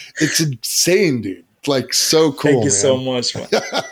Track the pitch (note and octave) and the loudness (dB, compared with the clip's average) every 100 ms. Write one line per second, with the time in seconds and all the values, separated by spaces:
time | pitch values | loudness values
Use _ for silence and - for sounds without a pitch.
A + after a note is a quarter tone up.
0 | - - D3+ - D#3+ B2+ - - - F#3 | -12 -4 -2 0 -2 -4 -6 -2 2 4
1 | F#3+ B2 G2+ F2+ _ _ - C#3 B2 - | 2 0 -4 -10 _ _ -2 -2 0 -2
2 | - D#3+ D#3+ C#3+ D3 C3+ A#2 C3 C#3+ C3 | 2 4 2 2 2 2 2 2 2 2
3 | C3 B2+ A#2 - - - - C#4 - | 0 -2 -4 -6 -2 -2 -2 -6 -8